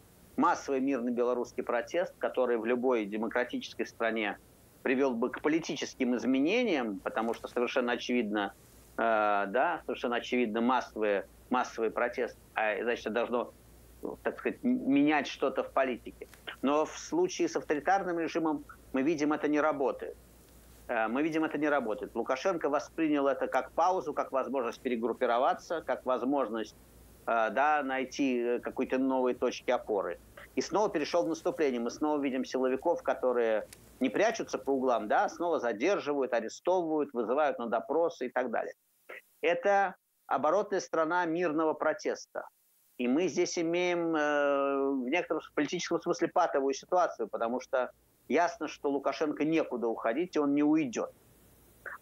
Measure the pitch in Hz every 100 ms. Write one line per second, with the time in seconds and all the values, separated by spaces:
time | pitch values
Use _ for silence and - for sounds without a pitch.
0 | - - - - 165 156 - 135 135 131
1 | 123 120 120 123 120 - - 117 - 170
2 | 190 - 123 127 123 117 113 123 127 120
3 | 98 107 113 123 123 131 - - 113 -
4 | 113 110 104 92 - - - - 120 131
5 | 135 117 123 - 151 160 - 143 117 -
6 | 123 123 117 131 151 233 233 147 110 95
7 | 104 - 117 110 - 123 120 135 120 123
8 | - 123 104 104 98 - - - - -
9 | 113 107 104 101 98 117 170 156 - 120
10 | 123 117 - 123 110 113 120 127 - 113
11 | 107 98 - - - 127 - - 110 110
12 | 120 127 110 - - - 107 98 113 113
13 | 120 113 110 120 - - - - - -
14 | - - 113 - 120 - 123 127 127 143
15 | 147 151 - - 139 131 127 139 131 117
16 | - - - - - - 131 147 147 -
17 | - 160 180 - 170 151 131 147 180 196
18 | 185 170 151 160 156 147 - - - 135
19 | 139 151 151 151 147 147 151 139 123 -
20 | - - - - - - - - - 117
21 | 110 127 160 160 156 147 151 143 113 104
22 | 98 117 113 131 190 165 147 143 - -
23 | 160 143 139 131 131 131 - - 175 185
24 | 151 139 127 135 113 135 117 - 123 117
25 | 117 113 120 120 151 170 - 160 - 123
26 | 127 123 127 143 117 113 107 - - -
27 | - - - 117 110 113 151 151 135 131
28 | 127 - 139 120 120 120 117 120 127 131
29 | 135 131 127 123 123 - - 120 - 101
30 | 87 - - - - - - 180 214 165
31 | 139 175 160 156 180 - 143 120 120 -
32 | 151 147 139 131 - 131 131 135 - 147
33 | - 127 127 120 113 107 - - - -
34 | 131 147 220 220 - - 135 135 127 113
35 | 107 151 202 - 170 143 120 107 165 180
36 | 139 143 127 117 110 - 175 185 160 156
37 | 143 120 107 139 147 127 117 117 - 156
38 | 170 - 123 127 127 101 85 - _ _
39 | - - - _ 160 175 202 196 190 -
40 | _ _ - 135 151 190 208 185 - 165
41 | 160 180 170 170 175 151 160 151 156 151
42 | 135 - - - - _ _ _ _ -
43 | 120 143 180 175 175 175 165 175 180 175
44 | 165 156 147 147 143 139 139 139 139 135
45 | 123 175 - 156 - - 143 180 - 165
46 | 170 170 165 180 170 143 135 135 - 180
47 | 165 - 107 110 117 127 - 127 120 -
48 | _ _ - 156 170 - 151 - 147 139
49 | 143 135 151 147 151 160 - 123 113 110
50 | 117 127 180 151 143 143 147 160 131 110
51 | 85 - - - - - - - - -